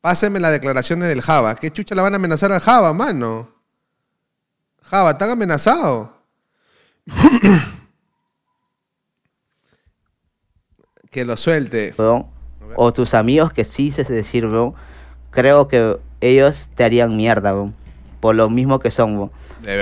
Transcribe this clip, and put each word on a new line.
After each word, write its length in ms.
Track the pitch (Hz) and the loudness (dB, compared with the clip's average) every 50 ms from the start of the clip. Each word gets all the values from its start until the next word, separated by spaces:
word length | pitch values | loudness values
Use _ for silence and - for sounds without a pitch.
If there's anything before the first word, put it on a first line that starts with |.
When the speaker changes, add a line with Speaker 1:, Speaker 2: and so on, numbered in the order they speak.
Speaker 1:
Pásame 360 | - 165 180 - 208 208 202 196 | 0 0 0 0 0 -2 -2 -2
las 140 | 175 165 | 0 0
declaraciones 560 | 156 139 - 135 135 131 123 - 170 175 175 170 | 0 0 -2 -2 -4 -2 -2 -4 -4 -4 -2 -4
del 140 | 151 127 | -4 -4
Java. 340 | 120 - 160 147 117 107 110 | 0 0 2 2 2 0 -2
¿Qué 140 | - - 160 | -4 -8 -10
chucha 220 | - - 202 - 208 | -8 -10 -10 -6 -4
la 60 | 190 | -2
van 100 | 185 196 | -2 -2
a 40 | 196 | -2
amenazar 360 | 196 190 175 160 147 196 196 | -2 -2 -2 -2 -2 -2 -2
al 80 | 196 180 | -2 0
Java, 320 | - 214 247 247 202 165 | 2 4 4 4 4 2
mano? 560 | 156 180 247 294 202 135 120 113 113 113 117 - _ _ _ _ _ _ _ _ _ _ _ _ _ _ _ _ _ _ _ _ _ _ _ _ _ _ | 0 -2 -4 -4 -4 -4 -6 -6 -8 -10 -12 -18 _ _ _ _ _ _ _ _ _ _ _ _ _ _ _ _ _ _ _ _ _ _ _ _ _ _
Java, 340 | _ _ - 196 190 165 147 135 | _ _ 0 2 2 2 2 0
¿tan 120 | 196 220 | -2 -4
amenazado? 800 | 247 240 214 180 160 143 - 214 254 339 302 165 127 113 107 110 _ _ _ _ _ _ _ _ _ _ _ _ _ _ _ _ _ _ _ | -2 -2 -2 -2 -2 0 2 2 2 2 0 -2 -2 -4 -6 -12 _ _ _ _ _ _ _ _ _ _ _ _ _ _ _ _ _ _ _
<clears throat> 720 | - - - - 311 277 240 - 196 196 160 131 - - - - _ _ _ _ _ _ _ _ _ _ _ _ _ _ _ _ _ _ _ _ _ _ _ _ _ _ _ _ _ _ _ _ _ _ _ _ _ _ _ _ _ _ _ _ _ _ _ _ _ _ _ _ _ _ _ _ _ _ _ _ _ _ _ _ _ | -12 -2 6 6 6 6 6 4 4 4 4 2 -2 -14 -18 -20 _ _ _ _ _ _ _ _ _ _ _ _ _ _ _ _ _ _ _ _ _ _ _ _ _ _ _ _ _ _ _ _ _ _ _ _ _ _ _ _ _ _ _ _ _ _ _ _ _ _ _ _ _ _ _ _ _ _ _ _ _ _ _ _ _
Que 140 | - 131 123 | -10 -8 -6
lo 120 | 120 117 | -6 -6
suelte. 580 | - - 170 165 156 135 107 117 113 107 95 - | -4 -2 -2 0 0 -2 -4 -4 -6 -6 -6 -4
Speaker 2:
Weón. 300 | - 110 110 117 120 - - - - - - - - | -2 0 0 0 0 -2 -10 -20 -20 -20 -20 -20 -20
Speaker 1:
A 40 | - | -20
ver. 80 | 107 95 | -14 -2
Speaker 2:
O 160 | - 120 120 | 0 0 0
tus 220 | 117 - 120 113 - | 2 -2 -4 0 0
amigos 380 | 113 110 117 135 156 160 165 | 0 2 2 2 2 0 0
que 120 | - - 110 | -2 -4 -6
sí 280 | - - - 139 147 | -6 -4 -4 -4 -4
se 120 | 139 156 143 | -2 -6 -6
decir, 420 | - 127 113 104 - - 120 113 | -4 -4 -6 -6 -4 -4 -4 -4
weón, 280 | 110 107 113 117 127 - - - - - - - - - - - - | -2 -2 -2 -2 -2 -6 -12 -20 -20 -20 -20 -20 -20 -20 -20 -20 -8
creo 380 | - 127 127 135 143 147 143 143 | -4 0 2 4 4 4 4 4
que 280 | 135 120 113 110 101 - - - - - | 2 0 2 0 -2 -6 -8 -18 -10 -2
ellos 480 | - 123 127 135 135 143 147 - - - - | 2 4 4 6 4 4 2 -2 -14 -18 -2
te 100 | - 123 | 0 0
harían 320 | 113 117 120 120 117 110 | 2 4 2 2 2 0
mierda, 380 | 110 110 117 113 107 101 101 98 | -2 0 0 0 0 0 -2 -2
weón. 200 | 98 101 98 107 - - - - - - - - - | -2 -6 -8 -10 -16 -20 -20 -20 -20 -20 -20 -16 -2
Por 140 | - 113 110 | 0 0 2
lo 160 | 110 113 110 | 2 2 2
mismo 280 | 113 123 127 135 135 131 | 2 0 0 0 0 0
que 120 | - 120 | -2 -4
son, 260 | - - 117 107 107 | 0 0 0 0 0
weón. 140 | 101 101 101 - - - - - - | -6 -6 -8 -12 -20 -20 -20 -20 -18
Speaker 1:
¿De 140 | - 104 98 101 | -12 -8 -4 -4